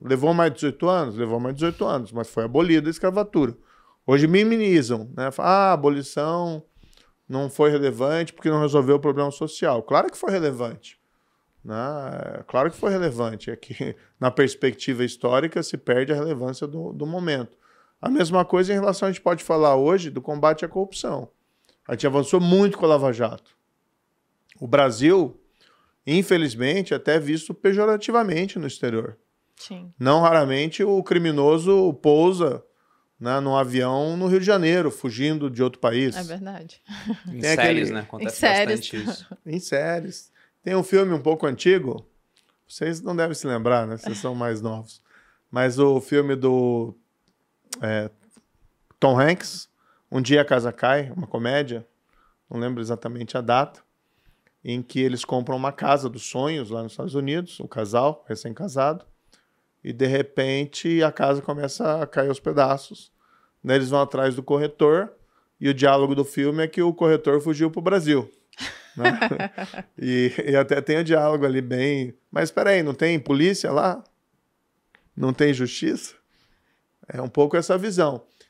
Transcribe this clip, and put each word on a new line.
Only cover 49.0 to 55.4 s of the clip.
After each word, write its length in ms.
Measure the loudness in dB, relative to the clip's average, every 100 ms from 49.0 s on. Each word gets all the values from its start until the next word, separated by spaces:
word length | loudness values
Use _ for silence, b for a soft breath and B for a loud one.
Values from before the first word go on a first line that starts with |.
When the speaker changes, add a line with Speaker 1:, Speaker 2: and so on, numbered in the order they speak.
Speaker 1:
Tom 180 | 4 6
Hanks, 500 | 4 2 -4 -14 -18 _ _ _ _
Um 100 | -6
Dia 220 | 2 4
a 20 |
Casa 280 | 4 2 0
Cai, 400 | -2 0 0 -2 -8
uma 100 | -8
comédia, 600 | -4 -2 -2 -2 -8 -12 _ _ _ _ _ _
não 80 | -8
lembro 220 | -6 -6
exatamente 560 | -6 -6 -6 -10 -8 -8
a 40 |
data, 400 | 0 2 0 -6 _ _ _ _ _ _ _ _
em 180 | -8 -8
que 180 | -6 -2
eles 240 | -2 -2
compram 320 | -4 -4